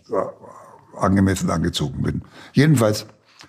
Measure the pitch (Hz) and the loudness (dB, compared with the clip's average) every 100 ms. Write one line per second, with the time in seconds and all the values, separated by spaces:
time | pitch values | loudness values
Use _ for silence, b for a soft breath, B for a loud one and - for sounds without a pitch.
0 | - - - - - - - - _ - | -8 -6 -6 -10 -20 -20 -20 -20 _ -4
1 | 98 98 95 92 90 87 82 - 73 69 | 0 2 2 0 -2 -2 -2 -4 -6 -4
2 | 71 73 B B B - 151 135 107 104 | -6 -6 B B B 2 4 4 2 0
3 | - _ b b | -8 _ b b